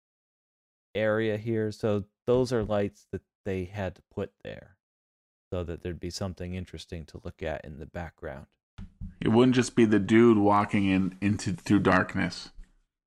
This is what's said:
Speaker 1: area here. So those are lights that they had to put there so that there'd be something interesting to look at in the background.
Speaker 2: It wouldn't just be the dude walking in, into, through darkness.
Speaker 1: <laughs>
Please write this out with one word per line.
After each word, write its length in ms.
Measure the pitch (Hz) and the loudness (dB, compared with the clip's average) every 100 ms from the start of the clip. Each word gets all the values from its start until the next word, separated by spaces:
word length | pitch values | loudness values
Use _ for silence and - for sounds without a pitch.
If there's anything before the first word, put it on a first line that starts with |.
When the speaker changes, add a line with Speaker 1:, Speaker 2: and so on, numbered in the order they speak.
| _ _ _ _ _ _ _ _ _ | _ _ _ _ _ _ _ _ _
Speaker 1:
area 420 | 101 107 107 113 104 | -4 0 0 0 -2
here. 360 | 113 113 107 | -2 -2 -2
So 320 | 104 113 104 98 _ - | -2 -2 -2 -4 _ 0
those 260 | 123 127 | 0 2
are 120 | 123 | -2
lights 420 | 104 104 104 - _ | -2 -2 -2 -6 _
that 100 | 95 _ _ | -12 _ _
they 200 | - 95 | -8 -6
had 300 | 90 107 95 90 | -6 -6 -8 -8
to 60 | _ | _
put 180 | - 98 _ | -10 -10 _
there 340 | - 53 - _ _ _ _ _ _ _ - | -14 -14 -16 _ _ _ _ _ _ _ -10
so 120 | 90 | -8
that 180 | 85 82 | -6 -8
there'd 180 | 92 82 | -10 -10
be 100 | 90 | -10
something 440 | - 98 87 90 | -8 -8 -8 -10
interesting 500 | 92 87 80 - 87 76 | -10 -10 -14 -14 -14 -14
to 140 | 85 | -16
look 180 | - - | -16 -10
at 220 | 80 73 | -8 -8
in 140 | - 71 | -10 -16
the 80 | 76 | -14
background. 600 | 87 82 - 82 69 - _ _ - - - - - | -12 -12 -12 -14 -14 -18 _ _ -20 -20 -16 -16 -4
Speaker 2:
It 80 | - | 2
wouldn't 260 | 110 127 | 4 6
just 220 | 127 120 - | 4 2 4
be 80 | |
the 140 | 117 107 | 4 4
dude 380 | 95 110 120 110 | 4 6 8 6
walking 480 | 101 101 104 107 98 | 4 2 2 0 2
in, 260 | 95 95 - | 2 0 -2
into, 320 | 101 104 - | -2 -2 -4
through 280 | 87 - 101 | -6 2 2
darkness. 680 | 95 95 90 95 87 - - | 4 2 0 -2 -4 -6 -16
Speaker 1:
<laughs> 60 | - - _ _ _ | -18 -20 _ _ _